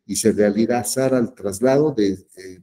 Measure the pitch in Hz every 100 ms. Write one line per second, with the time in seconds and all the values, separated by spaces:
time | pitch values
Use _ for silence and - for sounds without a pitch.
0 | - 101 110 95 104 101 113 120 120 131
1 | 131 127 113 - 98 98 127 135 156 123
2 | 101 92 - - 95 92